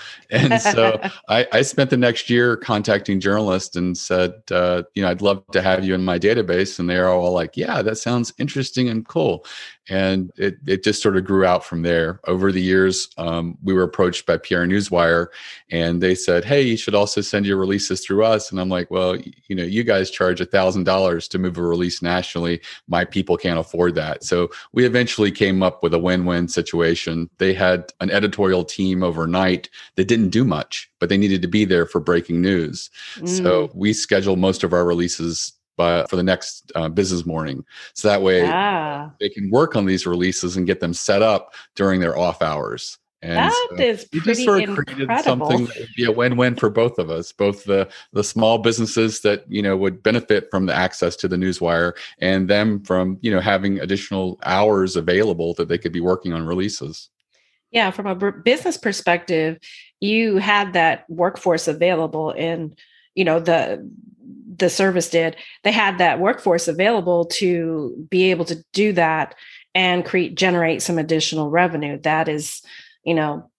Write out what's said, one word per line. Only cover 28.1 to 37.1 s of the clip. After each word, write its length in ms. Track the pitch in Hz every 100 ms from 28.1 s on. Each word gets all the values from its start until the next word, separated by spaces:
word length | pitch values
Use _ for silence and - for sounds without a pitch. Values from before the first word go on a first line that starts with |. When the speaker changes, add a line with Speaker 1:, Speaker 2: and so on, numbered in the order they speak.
| 101 104 98 98 90
Speaker 1:
team 400 | 90 - 95 92
overnight 640 | 90 82 82 92 95 92 - - - -
that 120 | 104
didn't 220 | 117 95
do 160 | 107 131
much, 440 | 78 - - - -
but 100 | 87
they 80 | 98
needed 240 | 101 95
to 60 | 87
be 180 | 107 98
there 200 | 87 82
for 140 | 85
breaking 420 | 78 85 82 85
news. 480 | 92 92 78 - - - - - 175
So 420 | 185 180 90 87
Speaker 2:
Mm. 80 | 92
Speaker 1:
we 180 | 104
schedule 420 | 107 - 98 98 92
most 280 | 95 90
of 100 | 87
our 120 | 87 87
releases 680 | 85 87 - 85 80 - - _ -
by, 300 | 85 85 -
for 120 | 92
the 60 |
next, 480 | 92 92 - - - 82
uh, 120 | 80
business 380 | 85 92